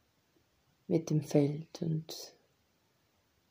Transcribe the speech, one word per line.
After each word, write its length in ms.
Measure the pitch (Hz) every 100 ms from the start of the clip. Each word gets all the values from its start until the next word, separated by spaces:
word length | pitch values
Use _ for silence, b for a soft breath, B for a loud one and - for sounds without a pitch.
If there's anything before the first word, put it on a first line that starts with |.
| _ _ _ _ _ _ _ _ -
mit 240 | 170 160
dem 140 | 151
Feld 580 | - 151 143 151 - -
und 540 | 165 156 160 - - - _ _ _ _ _ _ _ _ _ _ _